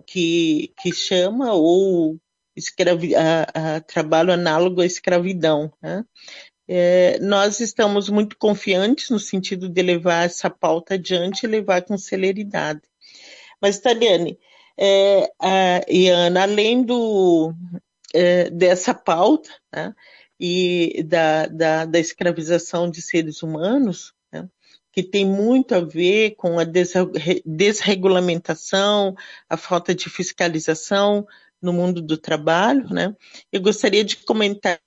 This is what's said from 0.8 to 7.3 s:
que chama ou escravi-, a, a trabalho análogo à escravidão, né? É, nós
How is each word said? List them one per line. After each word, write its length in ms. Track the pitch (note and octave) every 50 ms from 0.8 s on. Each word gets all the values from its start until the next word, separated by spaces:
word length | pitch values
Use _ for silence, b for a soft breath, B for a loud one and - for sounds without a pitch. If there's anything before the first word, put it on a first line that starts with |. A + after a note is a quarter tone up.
que 120 | - F3+
chama 600 | E3 - - - G3 F3+ F3+ G3 A3 B3+ C#4 A#3+ G#3
ou 680 | E3 D#3 E3 F3 F#3 G3 F#3+ F3+ E3+ D#3+ D#3 D#3+ E3 _ _ _ _ _ _ _
escravi-, 580 | E3 - - - - F3+ F3 F3+ E3 E3+ D#3+ -
a, 640 | - E3 D#3+ E3 D#3+ D3+ - - D#3+ D#3+ D#3 D#3
a 40 | D#3+
trabalho 520 | D#3 - - E3+ D3+ D#3 E3 D#3+ E3+ F#3
análogo 480 | F3 F3 F3 D#3+ D#3 E3 F3+ F#3 F3+ F#3
à 60 | F3
escravidão, 840 | F3+ - - - F#3 F3+ F3 F3 F#3+ F#3+ F3 D#3+ D#3+ D#3 D3 D#3 D3+ - _
né? 220 | F3+ D#3+ E3+ G3 A#3 _ _ B B B B B B B B _ _ -
É, 500 | F3+ F3+ F3 F3 F3+ F3+ F3+ F3+ F3 F3
nós 420 | F#3 G3